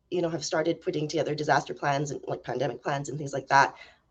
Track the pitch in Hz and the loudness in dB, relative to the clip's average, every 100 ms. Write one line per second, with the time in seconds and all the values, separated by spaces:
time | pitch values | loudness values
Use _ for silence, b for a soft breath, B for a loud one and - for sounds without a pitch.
0 | - 185 165 165 - 160 160 165 - 151 | -6 -2 -2 -2 -2 0 0 0 -2 -2
1 | 151 160 147 147 147 139 - - 147 143 | -2 0 0 0 2 2 0 -4 0 0
2 | 147 131 - - - 123 143 - 175 143 | 0 -4 -6 -8 -4 -2 -2 -2 -4 -4
3 | 143 139 143 139 - 139 135 B B B | -4 -6 -4 -6 4 6 6 B B B
4 | - | -2